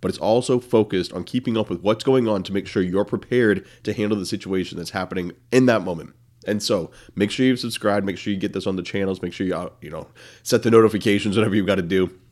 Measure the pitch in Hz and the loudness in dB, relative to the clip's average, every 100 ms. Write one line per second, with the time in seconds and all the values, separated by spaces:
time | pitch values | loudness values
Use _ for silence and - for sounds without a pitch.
0 | 92 - 87 113 123 123 123 117 104 95 | -4 -4 2 2 2 -2 2 2 2 0
1 | 90 92 90 127 123 113 104 87 92 113 | -4 -6 -6 -4 -2 -2 -2 -2 0 0
2 | - 131 113 104 92 98 95 - 90 92 | 4 2 2 0 -2 -6 -4 -2 0 0
3 | 101 107 - 123 113 95 - - - 107 | -2 -4 -2 2 4 2 -2 -12 -8 -4
4 | 104 107 92 104 92 95 87 82 85 101 | -2 -2 -2 -8 -4 -4 -4 -8 -8 -6
5 | 92 95 87 - _ 127 127 113 92 82 | -6 -6 -8 -10 _ 4 4 2 0 -8
6 | 73 _ _ _ - 104 - 107 80 - | -10 _ _ _ -6 -4 -2 -2 -2 -12
7 | - - 104 - 131 123 120 113 107 101 | -16 -2 -2 2 0 0 -4 -4 0 0
8 | 101 90 - 98 98 98 98 95 87 98 | -2 -6 -6 -4 -4 -4 -4 -6 -6 -4
9 | 98 95 90 87 95 85 90 _ 80 78 | -4 -4 -6 -6 -4 -4 -8 _ -16 -14
10 | 73 _ - - - 120 117 113 110 101 | -16 _ -20 -18 0 2 6 8 8 4
11 | 107 101 107 101 107 101 95 95 85 95 | 2 2 2 0 2 2 2 0 2 2
12 | 90 - _ | 0 -2 _